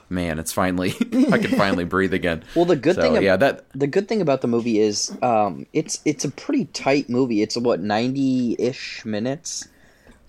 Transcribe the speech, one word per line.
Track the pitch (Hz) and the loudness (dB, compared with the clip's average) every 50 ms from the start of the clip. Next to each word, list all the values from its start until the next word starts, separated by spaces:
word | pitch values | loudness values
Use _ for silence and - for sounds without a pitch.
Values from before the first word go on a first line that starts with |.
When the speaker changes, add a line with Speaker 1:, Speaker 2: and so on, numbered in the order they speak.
| - - | -10 -6
Speaker 1:
man, | 90 90 87 85 78 78 | -4 -2 -2 -2 -4 -4
it's | 82 - | -6 -4
finally, | - - 95 92 90 90 90 98 | -2 -2 0 0 0 0 -2 -2
<laughs> | - - 233 - - 262 254 285 | -2 -4 -4 -2 0 2 2 4
I | 160 | 2
can | 117 190 - 254 | 2 2 0 2
finally | 247 208 98 95 87 87 | 2 2 2 0 -2 -2
breathe | 85 90 92 95 92 95 | 0 0 0 2 2 0
again." | 92 87 87 82 80 - - - | 0 0 -2 -2 -4 -6 -4 0
Speaker 2:
Well, | 165 175 | 0 2
the | 175 180 | 2 2
good | 139 110 151 190 | 2 2 2 2
Speaker 1:
So, | - 170 | 4 2
Speaker 2:
thing | 160 - | 4 4
ab- | 202 98 | 4 4
Speaker 1:
yeah, | 98 92 | 4 4
that | 95 131 135 - - - _ - | 4 4 2 2 -2 -10 _ -4
Speaker 2:
the | 135 143 | -2 -2
good | 143 135 190 202 | 0 0 0 -2
thing | - 226 214 | 0 -2 0
about | 180 147 135 131 | 2 2 0 0
the | - | 0
movie | 123 117 117 113 120 113 104 | 0 0 0 0 2 2 4
is, | 107 107 104 - - - - - | 4 2 2 -2 -4 -6 -4 -2
um, | - 123 117 110 104 101 80 67 65 - - | 0 2 2 2 2 0 -2 -6 -12 -4 -4
it's, | 151 156 - - - - | -4 -4 -4 -8 -4 -2
it's | 156 147 - - | -2 -2 -2 -4
a | 147 | -6
pretty | - - - - 302 277 180 | -6 -8 -6 -2 -2 -2 -2
tight | - - - - 139 139 151 - - | -2 -6 -4 0 2 2 2 0 0
movie. | 120 123 135 123 113 104 107 | 0 0 2 2 2 0 0
It's, | 107 - | 0 -2
what, | 120 120 120 101 85 | -2 0 0 0 0
ninety-ish | 90 104 104 110 120 127 131 139 135 131 131 127 123 117 98 - 104 123 135 - - - - - - | 0 -2 0 0 0 0 -2 0 0 0 0 0 0 -2 -2 0 -2 -2 -2 -6 -10 -12 -14 -12 -8
minutes? | 113 107 104 113 127 139 - - - - - - - _ _ - - _ _ _ - - _ _ | -6 -6 -4 -4 -4 -6 -6 -8 -10 -10 -10 -12 -14 _ _ -20 -20 _ _ _ -20 -20 _ _